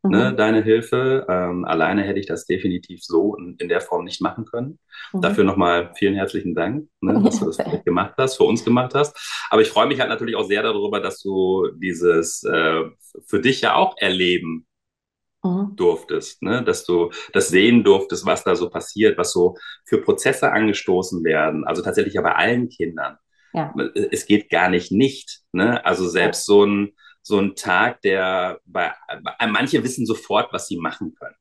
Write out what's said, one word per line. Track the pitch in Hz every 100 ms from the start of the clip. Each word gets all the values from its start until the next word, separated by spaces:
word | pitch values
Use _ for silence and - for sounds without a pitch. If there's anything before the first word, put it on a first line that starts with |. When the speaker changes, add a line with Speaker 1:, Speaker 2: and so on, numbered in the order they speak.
| -
Speaker 1:
ne, | - 107
Speaker 2:
Mhm. | -
Speaker 1:
deine | 107 110
Hilfe. | 104 113 - 127 131 135 -
Ähm, | 90 87 90
alleine | 87 82 80 101
hätte | 101 98
ich | 98
das | 87
definitiv | - 90 98 87 - 87
so | - 82 104 104
in, | 87 -
in | 87
der | 85
Form | - 87
nicht | 85 -
machen | 92 -
können. | 110 117 131 - _ - -
Speaker 2:
Mhm. | 190
Speaker 1:
Dafür | 180 202
nochmal | - 95 87 85 87
vielen | - 98
herzlichen | 98 95 101 90
Dank, | 82 87 139 - _
ne, | - 226
dass | 196 226
du | -
das | -
Speaker 2:
<laughs> |
Speaker 1:
für | -
mich | -
gemacht | - 90 101 -
hast, | 131 -
für |
uns | - 117
gemacht | - 120 127
hast. | - 147 - - - -
Aber | 110
ich | 110
freue | 107 123
mich | 127
halt | 110
natürlich | 113 117
auch | 110 92
sehr | 104
darüber, | 110 104 101 101
dass | 95 -
du | 98 95 92 95 85 -
dieses, | 92 82 87 82 82 -
äh, | - 82 80 82 82 _ _ - -
für | 101
dich | 123 127
ja | 110
auch | - - -
erleben | 98 92 90 90 82 82 _ _ _ _ _ _ _ _
Speaker 2:
Mhm. | 185 180 202
Speaker 1:
durftest, | 202 87 80 - 80 - -
ne? | 92 123
Dass | 123 90
du | - 87 85 - -
das | 95 -
sehen | 92 110 120
durftest, | 101 95 98 87
was | 90 82
da | -
so | 87 87
passiert, | 87 - 101 107 98
was | 90
so | 90 90 - - -
für | - 104
Prozesse | - 98 131 135 -
angestoßen | 107 107 101 - 92 92 90
werden. | 80 78 78 78
Also | 73 82
tatsächlich | 90 87 -
ja | -
bei | 85
allen | - 98 120 123
Kindern. | - 85 80 67 - _ _ _
Speaker 2:
Ja. | 170 147 - - - 104
Speaker 1:
Es | -
geht | - 104 -
gar | 82 92
nicht | 90 -
nicht, | 95 135 135 - - _
ne? | 90 107 123
Also | - 107 90
selbst | 87 101 - -
Speaker 2:
Ja. |
Speaker 1:
so | 101
ein, | 101 101 101 _ - _
so | - 104
ein | 98
Tag, | - 101 90 110 -
der | 101 95 92 92 92 90
bei, | _ 90 82 - - - - -
bei, | 117
manche | 101 131 151
wissen | 120 -
sofort, | 110 110 - 104 -
was | 98 -
sie | 90
machen | 78 - 82 -
können. | - _